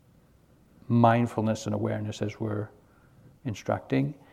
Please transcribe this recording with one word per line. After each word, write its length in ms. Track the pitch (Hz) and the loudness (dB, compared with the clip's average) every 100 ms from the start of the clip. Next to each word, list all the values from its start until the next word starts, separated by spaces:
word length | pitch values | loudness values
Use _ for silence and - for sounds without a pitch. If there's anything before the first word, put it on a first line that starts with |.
| _ _ _ _ _ _ _ - - | _ _ _ _ _ _ _ -14 0
mindfulness 800 | 120 117 120 120 - 110 110 - | 6 6 6 2 0 0 -2 -2
and 100 | 107 | -2
awareness 460 | 110 110 107 - | -2 -4 -6 -6
as 180 | 107 - | -6 -6
we're 300 | 110 107 107 - _ _ - - - - 135 | -6 -4 -8 -12 _ _ -20 -20 -20 -12 -10
instructing, 680 | 101 - 104 - 135 143 - - | -6 -4 -4 0 -2 -2 -6 -18